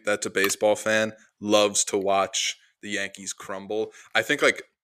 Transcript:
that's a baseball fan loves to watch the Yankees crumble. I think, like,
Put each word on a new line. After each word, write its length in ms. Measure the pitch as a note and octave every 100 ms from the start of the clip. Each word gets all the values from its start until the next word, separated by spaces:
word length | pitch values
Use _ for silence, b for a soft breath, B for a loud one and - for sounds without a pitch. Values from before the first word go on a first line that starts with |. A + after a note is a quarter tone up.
that's 220 | - G#2 G#2+
a 40 |
baseball 440 | G2 G2 - G#2+
fan 380 | G#2 A2 A2 A2 - b -
loves 440 | G#2 G#2+ G#2 G2+
to 120 | - G#2
watch 600 | G2 G2 F#2+ - - - b _
the 80 | G#2
Yankees 420 | G2+ G2 G2 F#2+
crumble. 600 | - - G2 G2 G#2+ G#2+ B B
I 60 | A2+
think, 200 | A#2 D3
like, 220 | C#3+ - - _